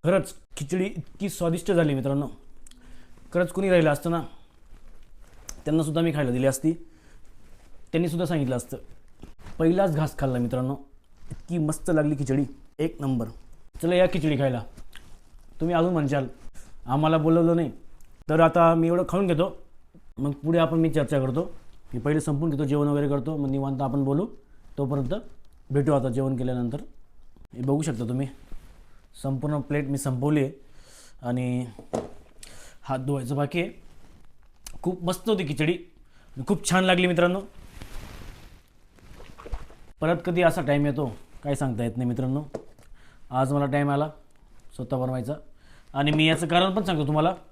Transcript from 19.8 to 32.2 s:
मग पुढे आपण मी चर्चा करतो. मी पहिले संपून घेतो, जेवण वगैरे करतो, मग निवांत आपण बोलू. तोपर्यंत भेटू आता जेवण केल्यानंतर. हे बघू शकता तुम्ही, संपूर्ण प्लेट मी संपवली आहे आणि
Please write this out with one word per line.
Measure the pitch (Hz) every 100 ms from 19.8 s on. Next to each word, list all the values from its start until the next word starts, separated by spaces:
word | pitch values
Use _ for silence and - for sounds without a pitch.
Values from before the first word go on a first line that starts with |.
| - - - -
मग | 143
पुढे | 143 151 170
आपण | 160 165
मी | 160
चर्चा | 156 139 143
करतो. | 131 131 190 - - - -
मी | 123
पहिले | 135 151
संपून | 151 143 165
घेतो, | 139
जेवण | 143 147 147
वगैरे | 143 143
करतो, | 143 127 156
मग | 139
निवांत | 135 135 131
आपण | 135 139
बोलू. | 135 143 220 - - - - -
तोपर्यंत | 139 143 127 202 - - - - -
भेटू | 139 147
आता | 139 131
जेवण | 120 135 127
केल्यानंतर. | 131 127 120 143 226 - - - - - -
हे | 123
बघू | 127 143
शकता | 160 113 117
तुम्ही, | 127 135 - - - - - - - - -
संपूर्ण | 135 135 147 147
प्लेट | - 147
मी | 135 139
संपवली | 139 123 147 151
आहे | 135 - - - - - - -
आणि | 123 123 123 123 120 - - - - -